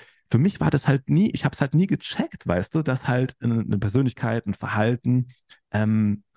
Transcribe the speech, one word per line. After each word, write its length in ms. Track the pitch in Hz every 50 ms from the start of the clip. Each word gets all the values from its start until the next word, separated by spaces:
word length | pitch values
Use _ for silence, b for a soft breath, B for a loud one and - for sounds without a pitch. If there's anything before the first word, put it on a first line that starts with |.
| B B B B B B
für 80 | - 117
mich 220 | 143 202 - -
war 100 | - 151
das 180 | - 143 - -
halt 200 | 139 139 - -
nie, 200 | 143 160 202 220 -
ich 120 | - -
hab's 160 | 139 - -
halt 140 | 147 135 -
nie 120 | 156 185
gecheckt, 600 | 196 - - - - - - 269 330 - - -
weißt 280 | - 87 90 90 - -
du, 80 | 160 156
dass 240 | - 127 131 -
halt 280 | - 123 123 131 131 - -
eine, 200 | 120 117 117 117
eine 180 | 110 - 107 101
Persönlichkeit, 680 | 104 101 98 127 139 123 - - - 117 113 117 -
ein 80 | 101 98
Verhalten, 760 | - - - 104 107 - 120 123 120 - 123 123 127 123 123 b b b b b b b _ -
ähm, 520 | 104 110 107 110 110 107 104 101 104 _ _ _